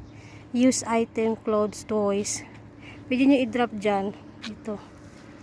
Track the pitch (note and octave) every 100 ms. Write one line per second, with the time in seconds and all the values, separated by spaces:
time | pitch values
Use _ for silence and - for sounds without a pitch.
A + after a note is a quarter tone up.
0 | - - - - - A#3+ B3+ B3 - A3+
1 | A#3 - A3+ A3 - G#3+ G#3 - - G#3+
2 | G3+ G3+ G#3 - - - - - - -
3 | - B3+ C4+ C#4 B3+ A#3+ A#3+ G#3+ G#3 G3+
4 | G3 G3+ - - - G#3 - G3+ - -
5 | - - - -